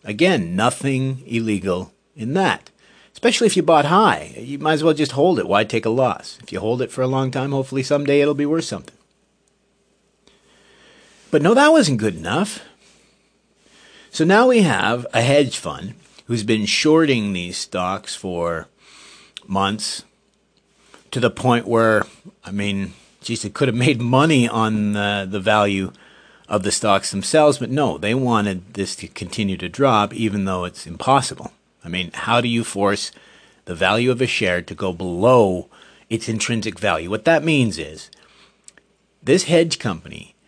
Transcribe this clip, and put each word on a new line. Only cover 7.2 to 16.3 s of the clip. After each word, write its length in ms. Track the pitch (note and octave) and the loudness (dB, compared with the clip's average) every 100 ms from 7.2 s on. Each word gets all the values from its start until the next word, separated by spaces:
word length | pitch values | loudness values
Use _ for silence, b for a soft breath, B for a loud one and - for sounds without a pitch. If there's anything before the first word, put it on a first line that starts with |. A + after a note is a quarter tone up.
| C3 | -2
time, 220 | C3 C3+ | -4 -4
hopefully 320 | C#3 C3+ C3+ | -4 -4 -4
someday 360 | C3 D3 C#3+ C#3+ | -2 0 2 2
it'll 140 | C#3+ | 2
be 100 | D3 | 2
worth 200 | D3 D#3+ | 0 -2
something. 320 | D#3+ G2+ - _ _ _ _ _ _ _ _ _ _ _ _ _ _ b b b b b b b b b b | -4 -10 -12 _ _ _ _ _ _ _ _ _ _ _ _ _ _ b b b b b b b b b b
But 120 | D#3 | 0
no, 120 | D#3 | 4
that 180 | A#3 D4 | 6 6
wasn't 260 | D#4+ F#3 B2 | 6 4 2
good 180 | G#2+ E2+ | -2 -4
enough. 480 | E2+ C3+ G3+ - - _ _ _ _ _ _ _ _ _ b b b b b | -4 -2 -2 -6 -18 _ _ _ _ _ _ _ _ _ b b b b b
So 140 | - | -2
now 240 | E3 G3+ B3+ | 4 6 6
we 140 | A#3+ | 6
have 440 | F3+ G2 G2+ A#2+ A#2+ | 4 4 0 -2 -2
a 100 | A#2 | 0
hedge 360 | A#2+ C#3+ C3 - | 4 4 2 -2
fund 360 | F2 C#2+ F#2 - b b | -10 -10 -12 -14 b b
who's 180 | - | -6